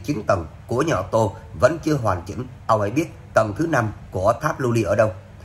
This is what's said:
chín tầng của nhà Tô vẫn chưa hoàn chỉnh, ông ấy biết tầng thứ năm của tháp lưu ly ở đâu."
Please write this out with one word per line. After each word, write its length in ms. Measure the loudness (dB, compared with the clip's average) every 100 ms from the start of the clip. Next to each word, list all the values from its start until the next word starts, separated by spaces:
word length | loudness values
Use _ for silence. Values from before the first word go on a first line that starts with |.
chín 200 | -4 -4 0
tầng 200 | 0 -2 -12 -4
của 140 | -2
nhà 140 | 0 0 0
Tô 240 | 2 0 -2 -12 2
vẫn 200 | 2 4
chưa 120 | 0 2
hoàn 260 | 2 0 -4
chỉnh, 220 | -8 -10 -6 0
ông 140 | 2
ấy 100 | 2
biết 160 | 0 -2 -6 -2
tầng 200 | 2 2 0
thứ 100 | 0
năm 240 | 2 0 -4 -8
của 220 | 0 2 2
tháp 180 | 0 -2
lưu 120 | 0
ly 120 | 2
ở 120 | 2 4
đâu." 160 | 2 0 -14 -20